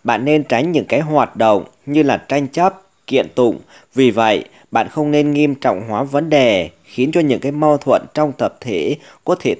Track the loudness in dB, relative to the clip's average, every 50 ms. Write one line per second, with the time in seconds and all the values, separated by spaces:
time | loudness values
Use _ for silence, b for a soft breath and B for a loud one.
0 | B -2 -2 0 0 2 0 0 0 0 0 0 0 0 0 -2 -2 0 -2 -2
1 | -2 0 0 0 0 0 -2 0 2 2 2 2 0 -6 _ _ -8 -2 0 2
2 | 2 2 0 -2 -2 -4 -4 -4 -4 -4 -2 0 0 0 -2 -4 _ _ _ _
3 | -8 -2 -2 -2 -2 -2 0 0 2 2 0 -2 -8 b b b b b -2 2
4 | 2 2 2 2 2 2 0 0 -4 -8 b b b b -2 -2 -2 -2 -4 -4
5 | -2 0 2 2 2 2 2 0 0 0 0 -2 -2 -2 -2 -2 -6 -6 -4 -4
6 | -4 -2 -2 -4 -2 2 2 2 4 4 2 0 0 -4 -10 _ _ -10 -4 -4
7 | -2 0 0 2 2 2 0 0 -2 -4 -2 0 2 2 2 2 2 2 0 0
8 | 0 -2 -4 -2 -2 -2 -2 -2 -4 -4 -4 -6 -8 -6 -4 -2 -2 -2 -4 -6
9 | B B B B B -4 -2 -2 0 -2 -2